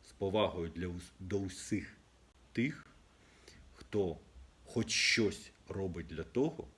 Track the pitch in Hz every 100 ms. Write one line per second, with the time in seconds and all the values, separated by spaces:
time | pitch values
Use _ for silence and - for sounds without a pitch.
0 | - - 98 104 98 87 82 80 90 87
1 | - - 92 98 95 - - 104 - -
2 | - - - _ - - 131 156 - -
3 | - - - - - - - - - 107
4 | 92 76 - - - - - - 110 -
5 | - - 107 - - - - 101 98 87
6 | 87 80 80 - 147 - -